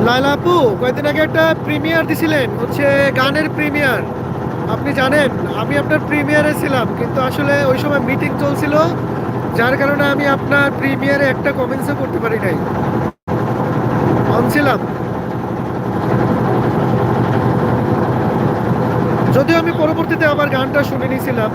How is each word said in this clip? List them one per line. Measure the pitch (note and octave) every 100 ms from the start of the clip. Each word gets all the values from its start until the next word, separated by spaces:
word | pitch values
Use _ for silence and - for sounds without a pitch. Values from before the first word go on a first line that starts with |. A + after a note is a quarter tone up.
| A3
লায়লা | B3+ C#4
আপু, | C#4+ F4 F4 B3 F#3+
কয়েকদিন | B3 B3+ D4
আগে | D4
একটা | D#4 D#4+ D#4+ D#4+ -
প্রিমিয়ার | D4+ D#4 E4 D#4+
দিছিলেন, | D#4 E4 D4+ A#3 A3
হচ্ছে | A#3 - C#4 C#4 C#4 C4
গানের | C4 D4 D4+
প্রিমিয়ার। | - D4+ C#4+ C#4 G#3+ - - - - - - A3
আপনি | A3 C#4+
জানেন, | C#4 C4 D4 C#4 - - A3+
আমি | A3+ C#4+
আপনার | C#4 D4+ D4
প্রিমিয়ারে | D4 C#4+ D4+ D4
ছিলাম, | D4 C#4+ C4 A3 -
কিন্তু | A#3 -
আসলে | B3+ C4+ C#4 C#4+ C#4
ওই | B3+
সময় | D4 C#4+
মিটিং | B3 C4 C#4 -
চলছিল, | C#4+ C#4 D4 D4+ E4 - - - - - - -
যার | A#3+ C4+
কারণে | C#4 C#4+
আমি | C#4+ C#4 C#4+
আপনার | C4+ C4+ C#4+ C#4+ -
প্রিমিয়ারে | C4+ C4+ C4+ C#4 C#4
একটা | B3+ C#4
কমেন্টসও | C#4 B3 C4+ C#4 C#4
করতে | C4+ A3+
পারি | A3+ A3
নাই, | F#3 - - - - - - - - - - - - - - - - - - A3
on | B3
ছিলাম। | D4 C#4+ A3 - - - - - - - - - - - - - - - - A#2 A#2+ A2+ - - - - - - - - - - - - - - - - - - - - - - - - - -
যদিও | B3 C#4+ E4
আমি | E4
পরবর্তীতে | E4 D#4 D#4+ D#4 D#4+ D#4
আবার | D4 C#4+
গানটা | C4+ C4+ C#4+
শুনে | C#4 C4+ B3+
নিয়েছিলাম। | C4 C4+ A#3 G#3+